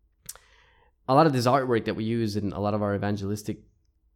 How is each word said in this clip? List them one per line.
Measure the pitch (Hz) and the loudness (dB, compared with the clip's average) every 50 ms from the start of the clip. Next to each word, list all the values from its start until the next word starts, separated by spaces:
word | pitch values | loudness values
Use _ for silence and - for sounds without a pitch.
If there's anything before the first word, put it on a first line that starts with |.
| _ _ _ _ _ - - - _ _ _ _ _ _ _ _ _ _ _ _ _ - | _ _ _ _ _ -20 -20 -20 _ _ _ _ _ _ _ _ _ _ _ _ _ 2
A | 131 | 4
lot | 143 160 | 6 6
of | 165 139 | 6 4
this | 127 117 123 | 2 2 2
artwork | 127 139 131 127 120 110 - | 2 2 2 0 0 0 0
that | 110 90 | -2 -4
we | 101 110 | -4 -2
use | 110 117 117 113 107 101 | -2 -2 -2 -2 -2 -2
in | 107 98 98 | -4 -4 -4
a | 69 85 | -4 -2
lot | 101 104 104 | -2 -2 -2
of | 104 | 0
our | 104 101 101 | -2 -2 -2
evangelistic, | 101 104 101 98 98 98 98 104 104 - - 107 - - _ _ _ _ _ _ _ _ _ _ | -2 -2 -2 -4 -4 -4 -4 -6 -6 -6 -8 -10 -10 -12 _ _ _ _ _ _ _ _ _ _